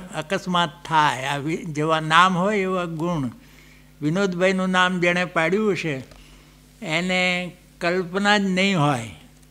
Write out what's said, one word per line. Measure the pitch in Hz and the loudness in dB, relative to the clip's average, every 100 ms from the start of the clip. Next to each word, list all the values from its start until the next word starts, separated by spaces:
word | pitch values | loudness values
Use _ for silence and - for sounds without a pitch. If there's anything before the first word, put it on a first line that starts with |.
| 185 160 | -10 -10
અકસ્માત | 147 190 180 175 170 - - | -6 -6 -2 0 0 -4 0
થાય. | 160 147 123 135 | 2 2 0 -4
આ | 143 | -4
વિ-, | 143 170 | -4 -6
જેવા | 165 147 160 160 | -6 -2 0 0
નામ | 156 165 185 175 | 4 6 6 4
હોય | 190 214 | 0 0
એવા | 185 185 170 | -2 -4 -4
ગુણ. | 160 170 165 127 - - - - - - - | -4 -4 -2 -4 -8 -20 -20 -20 -20 -20 -6
વિનોદભાઈનું | 147 180 202 175 185 190 185 | -4 0 -2 2 0 2 0
નામ | 185 180 180 | 2 2 2
જેણે | 175 175 180 | 0 0 0
પાડ્યું | 170 160 196 214 165 | 0 0 2 0 -2
છે | 165 131 113 - - - - - - - | -4 -6 -8 -18 -20 -20 -20 -20 -20 -14
એને | 190 160 180 185 180 180 180 - - - | -6 -2 0 0 0 -2 -6 -12 -20 -4
કલ્પના | 170 185 170 190 202 208 | -2 0 -2 0 2 2
જ | |
નહીં | 196 185 196 185 | 2 2 2 2
હોય | 143 127 113 - - - - | 2 0 -4 -14 -20 -20 -20